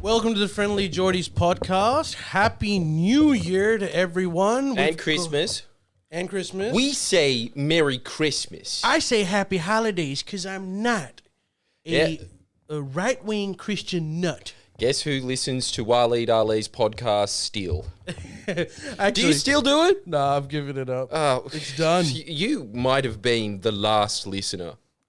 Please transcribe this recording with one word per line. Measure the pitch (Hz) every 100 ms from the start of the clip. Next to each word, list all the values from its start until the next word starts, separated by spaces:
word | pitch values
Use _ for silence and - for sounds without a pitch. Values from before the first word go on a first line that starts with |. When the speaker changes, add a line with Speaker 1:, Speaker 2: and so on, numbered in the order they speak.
| 196
Speaker 1:
Welcome | 226 226
to | 208
the | 202
Friendly | 202 202 202 196
Geordies | 156 185 185 -
podcast. | - 175 180 - 190 214 285 320
Happy | - - 190 214 - 208 202
New | 165 156 180 277 302
Year | 254 170 185 208 226
to | 190
everyone. | 170 185 175 185 170 196 247 277
We've | 220
Speaker 2:
And | 147 165
Speaker 1:
go- |
Speaker 2:
Christmas. | 165 151 165 143 180 - - _ _ _ _
Speaker 1:
And | 160 180
Christmas. | 190 170 190 208
Speaker 2:
We | 240 277
say | 277 - 185 143 123 117
Merry | 139 143 165 147 127
Christmas. | - - 214 - - 82 - -
Speaker 1:
I | 226 311
say | - 226
Happy | 185 202 196 190
Holidays | 165 220 226 175 147 139
'cause | - 196 185
I'm | 190 190 196
not | 233 220 135 - _ _ _ _ _ _
a, | 160 147 160
Speaker 2:
Yeah. | 160 - - _ _ _
Speaker 1:
a | 151
right-wing | 139 143 208 208 208 214 196 185
Christian | - 196 - 180 156 160
nut. | 175 131 - - _ -
Speaker 2:
Guess | 117 -
who | 156 135
listens | 127 127 - 127 -
to | -
Waleed | 110 120 120 120 117
Ali's | 113 110 110 104
podcast | - 110 110 120 104 101
still? | - - 104 90 85 - - -
Speaker 1:
<laughs> | - - - -
Speaker 2:
Do | 175 170 - 285 226
Speaker 1:
Actually, | 196 202 269
Speaker 2:
you |
still | 302 262 294
do | 254 294 339
it? | 392 -
Speaker 1:
Nah, | 147 139 143
I've | 139
given | 151 143 135
it | 127
up. | 127 127
Speaker 2:
Oh, | 156 147 127 -
Speaker 1:
It's | 156 135 135
done. | 160 180 165
Speaker 2:
y-, | 127 160
you | 151 214 277 117
might | 120 127 135
have | 131 101
been | 117 117 107 98
the | 110
last | 104 107 107 104 - 104
listener. | 98 95 92 85 - _ _